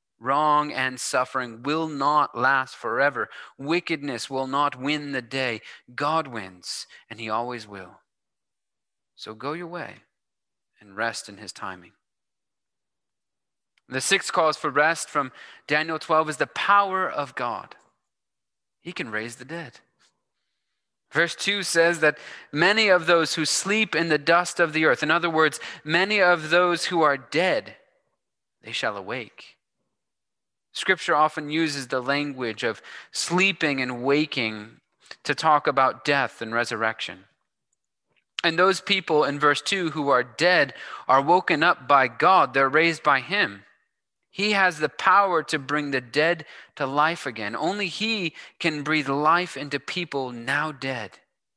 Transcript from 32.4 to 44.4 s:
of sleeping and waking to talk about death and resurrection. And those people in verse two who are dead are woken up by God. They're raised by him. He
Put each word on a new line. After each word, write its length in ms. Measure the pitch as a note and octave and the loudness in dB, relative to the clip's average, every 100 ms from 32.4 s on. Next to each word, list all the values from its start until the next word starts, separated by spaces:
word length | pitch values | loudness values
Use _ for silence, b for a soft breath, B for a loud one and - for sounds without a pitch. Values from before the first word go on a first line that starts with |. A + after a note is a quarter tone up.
| A#2+ G#2+ | -6 -4
of 180 | A#2+ G#2 B B B | -4 -6 B B B
sleeping 680 | - - F3 G3 E3+ D#3 C3+ | -8 -2 0 0 0 -2 -2
and 240 | B2+ B2 | -4 -2
waking 800 | C3 D3 D3+ - A2+ G#2+ G#2+ - _ _ B B | 2 2 2 -2 -4 -6 -12 -20 _ _ B B
to 120 | - D3 | -6 0
talk 320 | D#3+ D3+ D3+ | 4 4 4
about 360 | C3+ C3 A#2+ | 2 2 0
death 380 | - C#3+ B2 - | 0 0 0 -4
and 120 | A2+ | -4
resurrection. 720 | A#2 A#2+ A2 A2 - - F#2 G2 _ _ _ _ _ _ _ _ _ _ - | -2 -2 -2 -2 -2 -10 -12 _ _ _ _ _ _ _ _ _ _ _ -4
And 160 | E3+ E3 | -2 4
those 220 | F#3+ F#3 | 4 2
people 420 | - G3 F3 D3+ | 0 -2 2 2
in 160 | C#3 C#3+ | 2 2
verse 220 | D3 C#3 | 2 2
two 300 | - G3 E3+ | -2 -2 -2
who 180 | D3 C#3+ | -2 2
are 140 | B2+ | 2
dead 500 | B2 - E3+ F3 C3+ - B B - | 0 0 2 4 2 -2 B B 2
are 140 | C3+ | 2
woken 420 | C#3 F3+ - D3+ | 6 2 4 2
up 240 | E3+ - B2+ | 2 2 4
by 220 | C#3 B2+ | 4 4
God. 440 | A#2 E3 F#3 C3+ | 2 4 6 4
They're 140 | C3 C3+ | 2 2
raised 340 | D3 E3+ D#3 | 4 2 2
by 200 | D3+ C3+ | 2 2
him. 420 | B2+ G#3 D3 G2+ - _ _ _ _ _ _ | 0 -2 -2 -4 -20 _ _ _ _ _ _
He 240 | - | -4